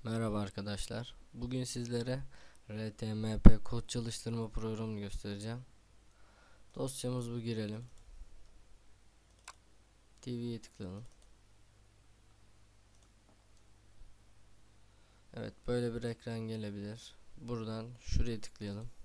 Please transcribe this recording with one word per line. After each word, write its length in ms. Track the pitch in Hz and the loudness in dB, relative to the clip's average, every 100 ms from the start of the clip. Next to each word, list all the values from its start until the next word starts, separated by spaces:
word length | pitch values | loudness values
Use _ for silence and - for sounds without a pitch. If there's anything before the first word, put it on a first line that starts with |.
Merhaba 360 | 117 113 110 104 | -2 -2 0 0
arkadaşlar. 760 | 98 - 101 101 - 113 123 - - | -2 -4 -6 -4 -4 -6 -8 -14 -16
Bugün 300 | 127 120 127 | -8 -4 -4
sizlere 600 | 123 - 117 120 120 131 131 - - - - | -4 -4 -2 -2 -2 -4 -6 -12 -18 -20 -10
R 240 | 107 110 | -6 -6
T 200 | - 110 | -4 -4
M 260 | 107 110 - | -2 0 12
P 180 | - 107 | 12 12
kod 300 | - 117 - | 8 -2 -2
çalıştırma 600 | 123 113 - 117 117 110 | -4 -4 -6 -4 -4 -4
programını 500 | 117 113 110 110 107 | -2 -2 -2 -4 -6
göstereceğim. 680 | 101 - 104 101 107 120 127 - - - - - - - - - - - | -6 -6 -6 -8 -8 -8 -12 -20 -20 -20 -20 -20 -20 -20 -20 -20 -16 -6
Dosyamız 560 | 135 - 127 127 120 | -6 -4 -4 -4 -4
bu, 80 | 120 | -4
girelim. 460 | 113 110 107 107 123 - - - - - - - - - - - - - - - - - - - - - - - | -2 -2 -4 -6 -10 -16 -18 -16 -16 -16 -18 -20 -20 -20 -20 -20 -20 -20 -20 -20 -20 -20 -20 -20 -20 -20 -20 -14
T 100 | - | -8
V'ye 300 | 120 120 113 | -4 -4 -6
tıklayalım. 440 | - - 95 98 120 - - - - - - - - - - - - - - - - - - - - - - - - - - - - - - - - - - - - - - - - - - | -10 -10 -10 -8 -12 -18 -20 -20 -20 -20 -20 -20 -20 -20 -20 -20 -20 -20 -20 -20 -20 -20 -20 -20 -20 -20 -20 -20 -20 -20 -20 -20 -20 -18 -18 -18 -20 -20 -20 -20 -20 -20 -20 -20 -20 -20 -14
Evet, 200 | - 107 - - | -10 -10 -6 -2
böyle 280 | 123 120 117 | 0 0 -2
bir 80 | |
ekran 360 | 117 117 - 113 | -4 -6 -6 -6
gelebilir. 760 | 113 110 104 101 101 113 - - - - | -4 -4 -6 -6 -8 -10 -14 -18 -16 -14
Buradan 480 | 120 120 110 110 117 120 | -8 -6 -4 -6 -8 -10
şuraya 420 | - - 120 110 | 2 4 4 0
tıklayalım. 480 | - - 104 101 117 - | -8 -8 -8 -6 -8 -12